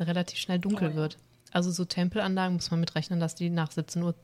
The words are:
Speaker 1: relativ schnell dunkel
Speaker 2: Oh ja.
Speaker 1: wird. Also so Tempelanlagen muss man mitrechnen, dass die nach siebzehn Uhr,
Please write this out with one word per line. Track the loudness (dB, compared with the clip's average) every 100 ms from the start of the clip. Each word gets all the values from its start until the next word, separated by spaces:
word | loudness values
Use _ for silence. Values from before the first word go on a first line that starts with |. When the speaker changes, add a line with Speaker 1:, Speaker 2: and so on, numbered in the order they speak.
Speaker 1:
relativ | 0 0 -2 -4
schnell | -2 0
dunkel | 2 2 2
Speaker 2:
Oh |
ja. | 2
Speaker 1:
wird. | -2 -4 -18 _ -4
Also | 0 0
so | 0
Tempelanlagen | -2 0 0 2 0 0 2 0
muss | 0
man | 0
mitrechnen, | 2 -2 -2 0
dass | -2 -2
die | 0
nach | 0 0
siebzehn | -2 -4 -2
Uhr, | -2 -2